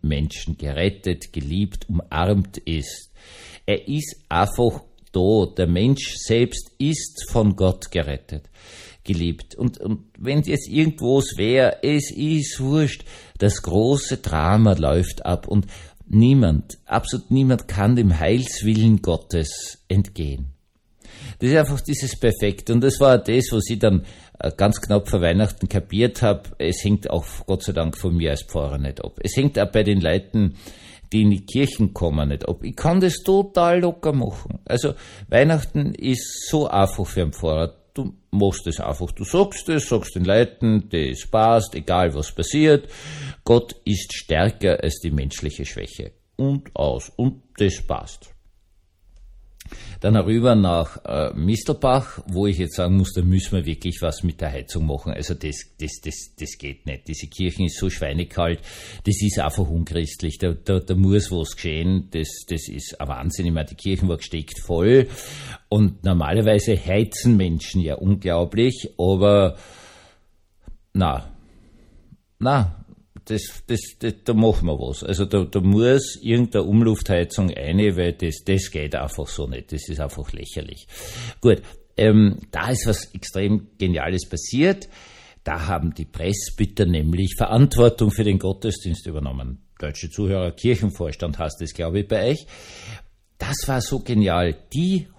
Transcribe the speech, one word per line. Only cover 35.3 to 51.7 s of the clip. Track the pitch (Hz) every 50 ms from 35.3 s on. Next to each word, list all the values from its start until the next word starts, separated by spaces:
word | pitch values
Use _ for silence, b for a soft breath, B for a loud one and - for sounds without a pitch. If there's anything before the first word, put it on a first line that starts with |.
| - 117 139 160 165 147 - - - 151 139 - -
ist | - - 131 127 117 - - - - - -
so | - 151 147 -
einfach | - 98 98 98 - - 95
für | - - 95 87
einen | 76 -
Pfarrer. | - - 80 78 78 82 82 - _ _ _ -
Du | 139 131 - - _ _ -
machst | - 101 98 98 95 - -
das | 85 80 -
einfach. | - - 71 - 90 82 -
Du | - -
sagst | - - 180 202 196 - - - -
es, | 160 151 - -
sagst | 120 110 - - -
den | 92 90
Leuten, | 92 98 113 123 113 - - 123 110 110 104 - -
das | - 82 76 65 64 - - -
passt, | - 110 110 113 117 113 98 - -
egal | 78 76 - 90 90 92 85 71
was | 71 76 -
passiert. | - - 92 - - 151 151 156 151 147 - B B B B B B 151 143 135 B B B
Gott | - 117 120 117 - - - -
ist | - 104 90 - - -
stärker | - - - 80 78 92 110 - - - 95 82 - -
als | 78 - -
die | - 82
menschliche | 73 71 67 69 - - - 73 - - 67
Schwäche. | - - 50 50 - - - - - - _ _ _ _
Und | - 135 139 139 139 - - -
aus. | - 76 71 60 62 - - -
Und | - 120 135 - - _ _ _
das | - 104 95 - -
passt. | - - 65 - - - - - - - - - _ - _ _ _ _ _ _ _ _ _ _ _ _ - - - - - - - - - - - B B B B B B B
Dann | - 101 110
herüber | 107 92 98 113 117 117 127 117
nach, | 107 95 90 85 82 82 - - - -
äh, | - 62 73 76 - -
Mistelbach, | - 78 95 113 107 - -